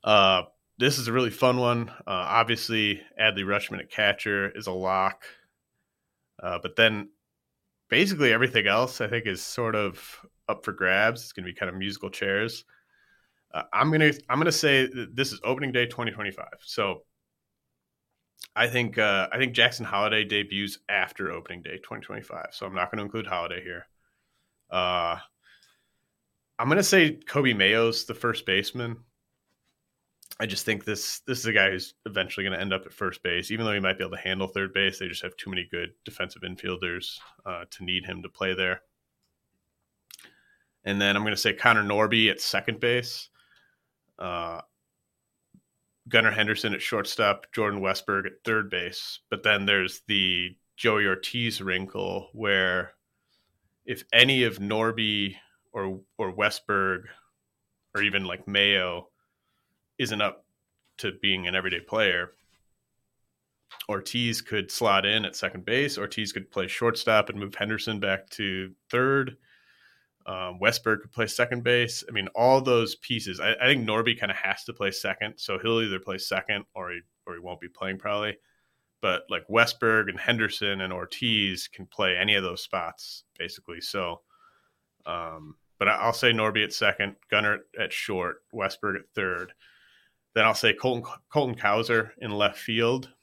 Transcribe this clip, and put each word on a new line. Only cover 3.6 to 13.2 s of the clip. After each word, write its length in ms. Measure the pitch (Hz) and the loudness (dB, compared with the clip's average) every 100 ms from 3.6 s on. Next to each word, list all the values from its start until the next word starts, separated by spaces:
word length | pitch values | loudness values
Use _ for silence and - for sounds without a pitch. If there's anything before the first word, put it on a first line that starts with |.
| - 98 | -2 -10
at 100 | 78 | -8
catcher 600 | - 104 101 110 101 98 - | 0 2 2 -2 -2 -2 -4
is 100 | 104 | -6
a 60 | |
lock. 520 | 92 92 95 95 - - - _ _ _ _ _ _ _ _ _ - | -4 0 2 0 -2 -18 -20 _ _ _ _ _ _ _ _ _ -12
Uh, 160 | 87 87 | -8 -6
but 140 | 107 - | -4 4
then 340 | 113 104 101 _ _ _ _ _ _ _ _ | 4 4 -8 _ _ _ _ _ _ _ _
basically 440 | 120 190 175 135 | 2 2 4 4
everything 340 | 113 127 117 101 | 4 4 2 4
else, 340 | 104 127 - | 2 2 -2
I 60 | 104 | -4
think, 200 | 117 113 | -2 -4
is 140 | 90 | -6
sort 340 | - - 113 | -6 -4 -2
of 460 | 107 101 87 - - - _ - | 0 -2 -4 -18 -20 -20 _ -8
up 160 | 110 | -6
for 80 | - | -6
grabs. 500 | 95 92 95 110 117 | -2 2 4 2 0
It's 100 | - | -12
gonna 140 | - 90 | -12 -12
be 80 | |
kind 160 | 87 92 | -6 -6
of 60 | 92 | -4
musical 340 | 98 98 95 | -6 -6 -10
chairs. 540 | - 101 98 113 113 - _ _ _ _ _ | -6 -2 0 -2 -6 -16 _ _ _ _ _